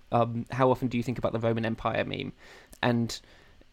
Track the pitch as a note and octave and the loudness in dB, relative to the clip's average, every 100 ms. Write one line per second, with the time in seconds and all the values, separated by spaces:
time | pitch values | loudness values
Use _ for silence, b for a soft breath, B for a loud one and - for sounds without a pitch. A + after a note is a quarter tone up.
0 | - A#2 A#2 A#2 - B2+ C3 A#2+ B2+ A#2+ | -2 2 2 -2 -6 2 4 4 0 -2
1 | A#2 A#2 A#2 A2+ A#2 A2+ A2+ A2+ A#2 A2 | -2 -2 -2 0 0 0 -2 -2 -2 -2
2 | G2 G2 G2 - B B B B B2 A#2 | -2 -4 -8 -12 B B B B 2 2
3 | A#2 - b b b b - | 0 -6 b b b b -20